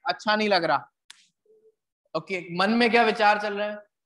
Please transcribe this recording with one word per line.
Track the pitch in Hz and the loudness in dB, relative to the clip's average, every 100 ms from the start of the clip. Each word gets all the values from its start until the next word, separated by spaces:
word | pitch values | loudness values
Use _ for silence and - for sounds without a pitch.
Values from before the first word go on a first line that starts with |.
| - | -6
अच्छा | 180 220 214 | -4 -2 0
नहीं | 214 | 2
लग | 190 | 0
रहा। | 160 139 - _ - _ _ _ _ _ _ _ _ _ _ 160 | 2 -2 -4 _ -20 _ _ _ _ _ _ _ _ _ _ -12
ओके, | - 190 175 175 | -8 -10 -8 -2
मन | 196 | 0
में | 233 240 | 2 4
क्या | 233 | 4
विचार | 226 214 208 208 | 2 2 2 2
चल | 214 | -2
रहा | 202 208 | -6 -6
है? | 208 - _ | -8 -16 _